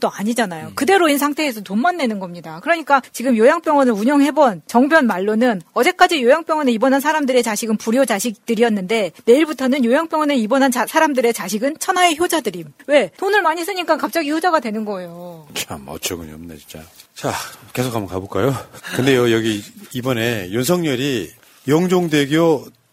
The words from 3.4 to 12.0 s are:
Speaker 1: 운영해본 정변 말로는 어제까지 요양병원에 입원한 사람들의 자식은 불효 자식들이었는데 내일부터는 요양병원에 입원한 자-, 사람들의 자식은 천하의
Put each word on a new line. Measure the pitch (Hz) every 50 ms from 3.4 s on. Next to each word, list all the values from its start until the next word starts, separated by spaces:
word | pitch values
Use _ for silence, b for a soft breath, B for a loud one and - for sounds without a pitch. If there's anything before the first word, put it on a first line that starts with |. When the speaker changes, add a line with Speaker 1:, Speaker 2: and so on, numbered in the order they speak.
| 220 269 320 339 320 320 302 285 269 247 226
Speaker 1:
운영해본 | 196 220 262 294 285 277 294 269 311 294 240 185 156 - -
정변 | - 240 262 285 320 320 269 226
말로는 | 190 175 196 208 214 220 247 247 214 180 - _
어제까지 | - 214 254 349 359 - 359 359 349 294
요양병원에 | 240 233 285 330 320 - 320 302 294 254 233
입원한 | 208 233 269 262 277
사람들의 | 254 302 311 311 294 247 262 247
자식은 | 233 233 208 208 240 220 220 208
불효 | - 226 220 269 269
자식들이었는데 | - 220 196 - 247 202 - _ - 233 202 233 233 214 202 185 180 226 226 196 160 - - -
내일부터는 | 220 240 294 320 302 302 - 262 254 262 294 240
요양병원에 | 226 247 302 330 320 320 302 302 285 285
입원한 | 247 214 202 269 269 269 269
자-, | 247 240 214
사람들의 | - - 311 320 311 277 254 226 240 226
자식은 | - 170 185 208 208 226 285 320 -
천하의 | - - 381 359